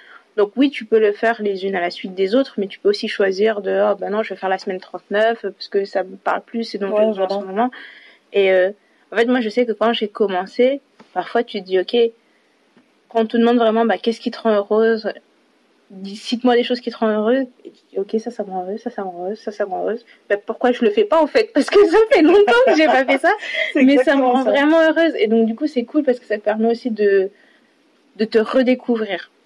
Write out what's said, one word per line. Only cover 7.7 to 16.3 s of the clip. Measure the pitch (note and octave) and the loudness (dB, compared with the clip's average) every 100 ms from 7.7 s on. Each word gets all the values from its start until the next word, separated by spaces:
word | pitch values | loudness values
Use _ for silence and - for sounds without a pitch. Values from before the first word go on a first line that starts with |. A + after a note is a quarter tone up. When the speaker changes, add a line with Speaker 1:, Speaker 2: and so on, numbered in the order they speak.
| - - - - _ _ | -6 -18 -20 -20 _ _
Speaker 1:
Et, | G3+ F#3+ | 0 2
euh, | F#3 F#3 G#3+ _ _ _ | 4 2 -2 _ _ _
en | G3 | -2
fait, | A#3 | 0
moi, | B3+ | 0
je | A3 | 0
sais | B3 A#3 | -2 -2
que | |
quand | G#3+ A3 | 0 -2
j'ai | A3+ G#3 | 0 -4
commencé, | - G3+ F3+ F#3+ - B3 C#4 - _ - | -2 -2 -2 -4 0 2 0 -8 _ -12
parfois, | F#3 F3 A#3 | -8 -4 -4
tu | A#3+ G#3+ | -4 -8
te | F#3 | -4
dis, « | F#3 | -2
Ok, | F3+ A#3+ A#3 - _ _ _ _ _ _ _ _ _ | 0 0 0 -2 _ _ _ _ _ _ _ _ _
quand | A3+ | -2
on | A3+ | 0
te | A#3 | 2
demande | A#3 B3 | 2 4
vraiment, | A3+ A3 | 2 2
bah, | A3+ F#3 | 0 0
qu'est-ce | A#3 A3 | -2 -4
qui | B3 | -6
te | - | -4
rend | A3+ | 0
heureuse ? | G#3 G3+ G#3+ A3+ A3+ G#3 - - _ _ _ _ _ _ | 0 0 0 2 0 -4 -10 -16 _ _ _ _ _ _
Dis, | G3 G3 G#3+ | -16 -14 -14
cite-moi | - | -8